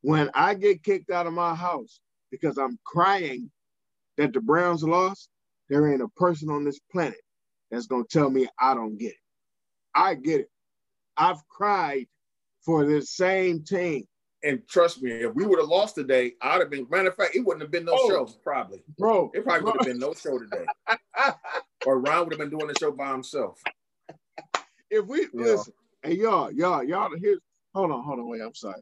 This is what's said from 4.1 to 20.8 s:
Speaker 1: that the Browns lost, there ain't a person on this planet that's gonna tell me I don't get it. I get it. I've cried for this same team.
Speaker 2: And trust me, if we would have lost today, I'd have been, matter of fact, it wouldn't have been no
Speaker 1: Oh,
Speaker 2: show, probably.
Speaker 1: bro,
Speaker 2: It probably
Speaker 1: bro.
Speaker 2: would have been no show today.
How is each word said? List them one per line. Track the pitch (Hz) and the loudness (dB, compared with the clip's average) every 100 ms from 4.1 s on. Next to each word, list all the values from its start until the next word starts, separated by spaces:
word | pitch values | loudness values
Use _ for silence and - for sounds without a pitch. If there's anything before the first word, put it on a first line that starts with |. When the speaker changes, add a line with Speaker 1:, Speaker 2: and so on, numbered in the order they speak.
| - | -2
Speaker 1:
that | 147 | 0
the | 127 | 0
Browns | 117 160 175 165 | 2 2 4 0
lost, | 160 170 185 196 - _ _ _ _ | 2 2 2 -2 -18 _ _ _ _
there | 143 151 | 2 4
ain't | 139 | 2
a | 117 | -2
person | - 180 156 151 | 0 0 0 -4
on | 147 147 | -4 -4
this | 139 _ | -6 _
planet | 180 147 101 _ _ _ _ _ | -4 -4 -6 _ _ _ _ _
that's | 120 113 | -10 -4
gonna | 123 113 | -4 0
tell | 160 143 | 2 2
me | 131 123 - | 2 0 2
I | 127 120 | 2 2
don't | 110 104 | -4 -8
get | 113 | -10
it. | - _ _ _ _ _ _ _ 143 | -12 _ _ _ _ _ _ _ 0
I | 185 151 | 2 0
get | 143 151 | 0 -2
it. | - _ _ _ _ _ _ - | -2 _ _ _ _ _ _ 0
I've | 175 175 _ | 0 0 _
cried | - 208 196 156 139 120 _ _ _ _ _ - | -4 0 0 0 -4 -8 _ _ _ _ _ 0
for | 160 147 | 2 4
this | 151 131 | 2 -2
same | - 185 190 185 165 | -2 0 2 0 -2
team. | 151 190 175 139 - _ _ _ | -4 -2 -2 -4 -8 _ _ _
Speaker 2:
And | 147 127 - | -4 -4 0
trust | 185 170 - | 4 4 2
me, | 127 | -6
if | 113 117 110 | -4 -4 -2
we | 208 | 2
would | 175 | 2
have | 151 | 4
lost | 180 214 160 | 2 2 -2
today, | 135 131 123 - | 2 2 2 -4
I'd | 127 180 | 0 2
have | 156 | 0
been, | 143 123 | -2 -2
matter | 175 185 | 0 0
of | 180 | 0
fact, | 180 - | 0 0
it | |
wouldn't | 226 156 | 0 -2
have | 156 | -4
been | 170 170 | -4 0
no | 262 | 2
Speaker 1:
Oh, | 247 | 4
Speaker 2:
show, | 180 117 - | 2 -2 -8
probably. | - 139 185 - - 151 | -4 -4 -6 -14 -20 0
Speaker 1:
bro, | 208 214 - 196 | 2 4 2 -2
Speaker 2:
It | |
probably | 226 165 | 0 0
Speaker 1:
bro. | 214 | 2
Speaker 2:
would | 233 | 0
have | - | 0
been | 123 | -2
no | 135 | -4
show | 160 156 127 | -6 -6 -6
today. | 110 104 87 - | -6 -8 -8 -8